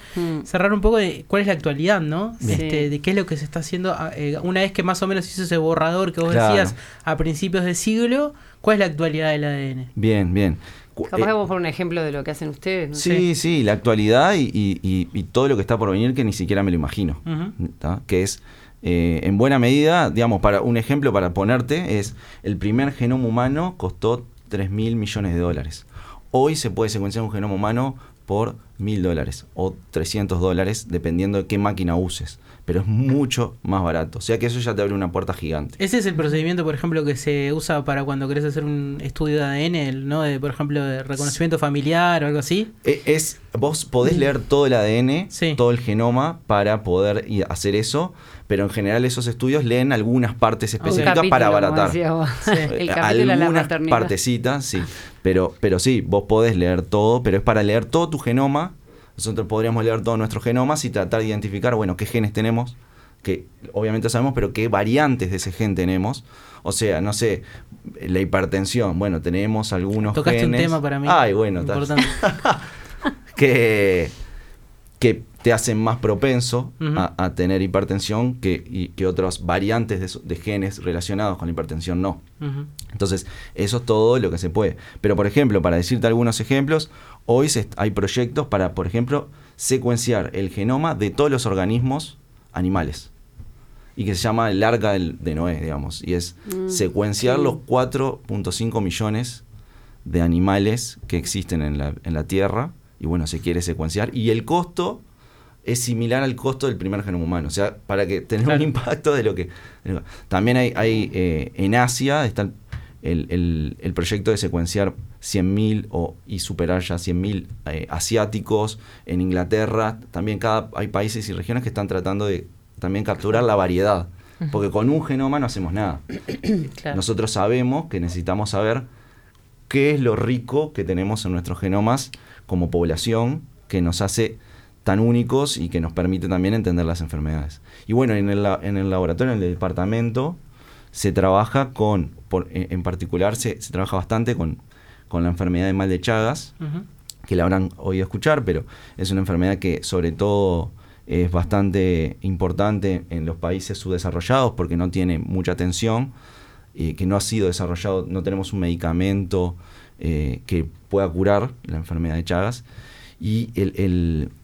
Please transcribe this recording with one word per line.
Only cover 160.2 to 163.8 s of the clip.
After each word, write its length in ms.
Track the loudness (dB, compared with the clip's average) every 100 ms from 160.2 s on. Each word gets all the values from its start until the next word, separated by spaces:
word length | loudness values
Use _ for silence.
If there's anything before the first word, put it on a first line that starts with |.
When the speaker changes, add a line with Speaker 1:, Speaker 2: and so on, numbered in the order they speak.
| -2 -4 -2
Speaker 3:
que 180 | -2 -2 -10 -2
pueda 180 | 0 0
curar 420 | 2 4 4 0 -8
la 140 | -8 -6
enfermedad 380 | -4 -2 -2 -2
de 80 |
Chagas. 400 | 0 0 0 -4 -12 -20 -20 -20 -20 -8
Y 300 | -2 -2 -2 -2
el, 180 | -2
el, 540 | 0